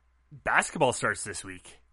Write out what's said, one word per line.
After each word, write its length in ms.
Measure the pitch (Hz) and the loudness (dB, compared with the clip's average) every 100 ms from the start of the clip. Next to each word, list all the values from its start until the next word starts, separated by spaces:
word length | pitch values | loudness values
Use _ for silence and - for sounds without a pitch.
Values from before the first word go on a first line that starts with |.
| _ _ _ 143 | _ _ _ -10
basketball 480 | - 131 - - 135 | 0 2 2 2 2
starts 320 | 113 120 101 | 2 0 -2
this 180 | 107 92 | -6 -10
week. 380 | 98 90 - - _ | -10 -14 -16 -20 _